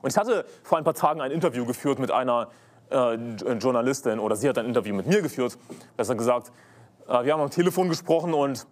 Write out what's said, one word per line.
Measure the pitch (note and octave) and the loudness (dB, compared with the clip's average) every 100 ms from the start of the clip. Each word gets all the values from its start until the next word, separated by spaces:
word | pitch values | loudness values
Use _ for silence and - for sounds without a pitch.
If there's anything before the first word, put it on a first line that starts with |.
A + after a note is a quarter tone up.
Und | C3+ | 2
ich | E3 | 0
hatte | G#3+ G#3+ - - | 2 0 -2 -14
vor | - E3 | -2 0
ein | |
paar | D#3 | 0
Tagen | D#3 D#3 D#3 | 2 0 0
ein | C3+ | -2
Interview | D#3+ E3+ B2 A#2+ | 0 0 0 -4
geführt | B2 D3 C3 | -2 -2 0
mit | C3 | 0
einer, | - B2+ A#2+ A2 - - _ _ | 0 2 0 -2 -10 -20 _ _
äh, | C3+ B2 | 2 2
J-, | A2+ A#2+ A2 G2+ A#2+ | 0 -6 -6 -4 0
Journalistin, | B2 B2 B2 C3+ B2 A2 | 2 2 0 0 -2 0
oder | G#2+ G#2 | 0 0
sie | C3+ | 0
hat | A#2+ | 0
ein | |
Interview | A#2 A#2+ G#2 | 0 -2 0
mit | G2+ F#2+ | -4 2
mir | G3+ | 2
geführt, | D#3+ - B2 - - - - - | 0 -2 -4 -4 -18 -20 -16 -6
besser | G#2+ | -2
gesagt. | A#2 A#2 B2 - - - - - _ - | 0 0 0 -2 -20 -20 -20 -20 _ -2
Äh, | B2 | 0
wir | B2 | 2
haben | D#3 | 0
am | C#3+ | 0
Telefon | - F3 F3 F#3 | 2 0 2 0
gesprochen | D#3+ - E3 E3+ | -2 0 0 2
und | D#3 C#3 B2 - | 0 0 -2 -10